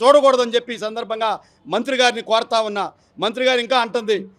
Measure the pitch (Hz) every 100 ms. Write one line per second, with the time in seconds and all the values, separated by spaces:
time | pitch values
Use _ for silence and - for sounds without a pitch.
0 | 247 294 269 254 240 233 233 214 214 226
1 | 214 220 220 180 _ _ - 196 247 254
2 | 247 220 190 220 233 226 220 202 175 _
3 | _ - 202 226 262 247 233 254 226 240
4 | 214 196 190